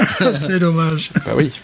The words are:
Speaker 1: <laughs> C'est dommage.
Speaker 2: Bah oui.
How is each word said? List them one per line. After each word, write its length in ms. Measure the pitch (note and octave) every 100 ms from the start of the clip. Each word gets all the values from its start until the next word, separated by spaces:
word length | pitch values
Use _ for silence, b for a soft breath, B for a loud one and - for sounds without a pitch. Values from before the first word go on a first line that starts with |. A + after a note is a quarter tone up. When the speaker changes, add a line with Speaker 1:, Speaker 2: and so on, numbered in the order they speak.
| A#3+
Speaker 1:
<laughs> 260 | - C4+ F#3+
C'est 240 | D3+ F#3
dommage. 520 | E3+ E3 D#3+ D#3+ - - -
Speaker 2:
Bah 80 | -
oui. 160 | B2 -